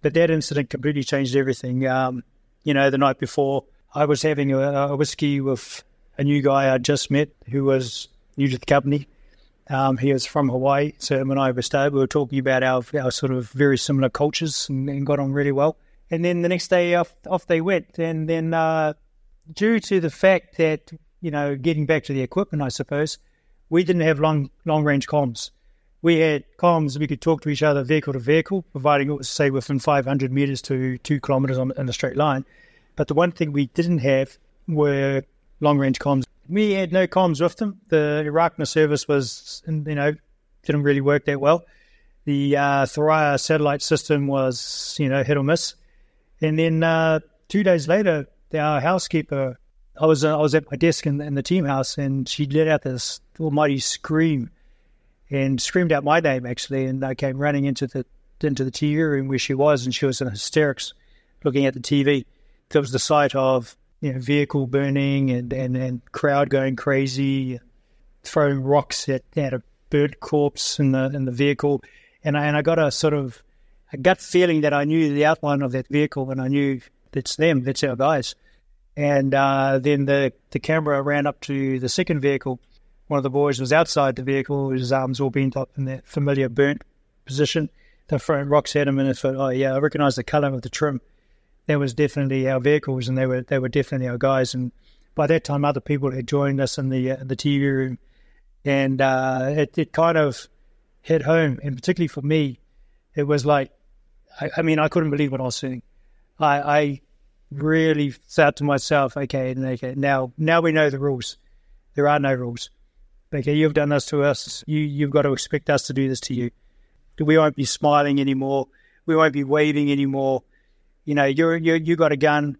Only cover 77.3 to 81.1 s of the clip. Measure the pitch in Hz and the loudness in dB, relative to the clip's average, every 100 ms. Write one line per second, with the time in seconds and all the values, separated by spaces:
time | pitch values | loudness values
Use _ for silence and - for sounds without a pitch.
77.3 | - 160 143 127 131 143 123 139 151 - | 0 2 2 0 -2 -2 0 0 0 -4
78.3 | - _ _ _ _ _ - 147 139 135 | -12 _ _ _ _ _ -4 0 2 2
79.3 | 135 139 135 135 135 135 143 139 139 135 | 2 2 2 2 2 2 0 2 2 0
80.3 | - _ - - 160 151 143 139 | -4 _ -8 -2 0 0 -2 0